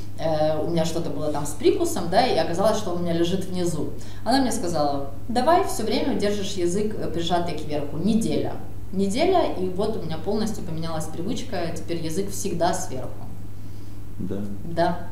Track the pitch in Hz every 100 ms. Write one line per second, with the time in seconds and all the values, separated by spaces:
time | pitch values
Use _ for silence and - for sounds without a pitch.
0 | - - 160 156 156 151 170 165 160 170
1 | 151 143 151 147 - - 330 - 339 196
2 | 165 202 254 170 170 170 214 214 180 175
3 | 175 170 170 185 - 180 170 151 - -
4 | - - 214 269 247 - 175 160 147 139
5 | 139 - - 226 294 359 392 - 220 262
6 | 302 196 202 202 190 185 175 196 214 -
7 | 160 165 170 175 170 151 151 147 143 156
8 | 196 214 156 139 - - - - - 185
9 | 196 240 370 359 - 180 185 175 220 226
10 | 160 160 190 214 220 180 - 160 165 160
11 | 160 - 190 254 - 180 170 165 - 170
12 | 156 160 196 - 196 165 175 - - 131
13 | 110 - - - - - - - - -
14 | - - - 101 - - 165 165 170 -
15 | -